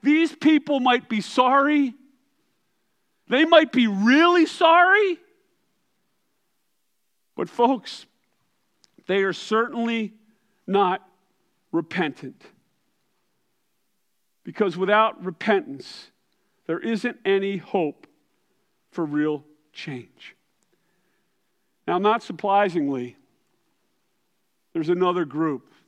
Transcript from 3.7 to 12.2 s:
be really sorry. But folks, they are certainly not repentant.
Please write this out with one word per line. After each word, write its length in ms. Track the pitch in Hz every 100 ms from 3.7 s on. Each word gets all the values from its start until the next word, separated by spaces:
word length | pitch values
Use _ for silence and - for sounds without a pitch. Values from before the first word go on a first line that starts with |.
be 160 | 254 233
really 580 | 196 214 277 339 349 320
sorry. 720 | - 330 339 359 403 403 339 _ _ _ _ _ _ _ _ _ _ _ _ _ _ _ _ _ _ _ _ _ -
But 140 | -
folks, 560 | - 240 254 - - - _ _ _ _ _ _ _ _ _ -
they 160 | 190
are 100 | 196
certainly 800 | - - 214 233 240 233 226 214 - _ _ _ _ -
not 380 | 196 190 190 _ _ _ _ _ _ _
repentant. 720 | 165 165 185 156 -